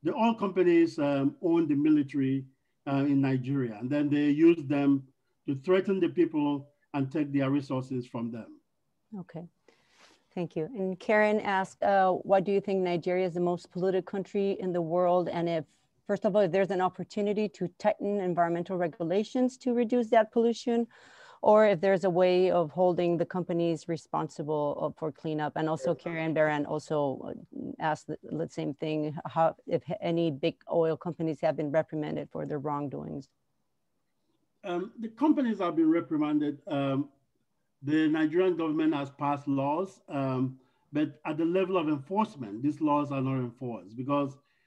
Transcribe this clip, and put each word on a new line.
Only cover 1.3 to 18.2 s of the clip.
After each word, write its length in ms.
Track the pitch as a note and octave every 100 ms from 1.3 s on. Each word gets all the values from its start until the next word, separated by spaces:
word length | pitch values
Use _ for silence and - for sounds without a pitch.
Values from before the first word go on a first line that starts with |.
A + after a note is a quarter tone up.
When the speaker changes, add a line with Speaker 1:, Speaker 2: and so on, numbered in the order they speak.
| -
Speaker 1:
own 260 | E3+ E3+ D#3+
the 80 | C#3+
military, 680 | D3+ D3+ C#3 D3 C3+ C3+ C3+ _ _ _ -
uh, 160 | C#3 C#3+
in 140 | C#3
Nigeria, 560 | C3+ C3 A#2+ C#3 B2 G#2+
and 120 | B2
then 180 | D3 D3
they 200 | D3 D3
use 340 | D3 E3 E3+
them 400 | C#3 C#3+ C#3 C#3 C3+ _ _ _ -
to 80 | C#3
threaten 440 | F#3 F#3 F#3+ F#3+
the 80 | E3+
people 640 | C3+ E3 D#3 D3 C#3+ C#3 _ _
and 180 | D3 C3+
take 220 | D#3+ C#3+
their 180 | C#3 C3+
resources 560 | C#3 C3+ C3 B2+ B2+ A#2+
from 240 | B2 A#2
them. 300 | A2+ G#2 - _ _ _ _ _ G#3+
Speaker 2:
Okay, 260 | F3 E3 E3+ _ _ _ _ _ - _ _
thank 220 | - E3
you. 100 | - D#3 B3+
And 220 | F#3+ F#3
Karen 400 | - G#3+ G#3+ G#3+
asked, 420 | G#3 F#3+ F#3+ -
uh, 300 | - G3 F#3+
"What 320 | F#3 - G3
do 80 | F#3
you 80 | G3
think 220 | G3 F#3+
Nigeria 440 | F3+ F3 F#3 F3+ F#3
is 80 |
the 60 | E3+
most 320 | F3 F3 -
polluted 320 | F3+ F#3 F#3 F3+
country 500 | G3+ F#3 G3+ G3 F#3+
in 120 | F#3
the 100 | F3
world? 460 | E3 F3 F3+ F3+ E3
And 200 | F3 E3+
if, 160 | E3 D3 _ _ _ _
first 180 | G3+
of 120 | A3 G3+
all, 60 |
if 100 | G3
there's 180 | F#3 F#3+
an 100 | F#3
opportunity 680 | F#3 - F3+ - G#3 G#3 G#3+
to 200 | - F3 _
tighten 420 | G#3+ - G3+ G#3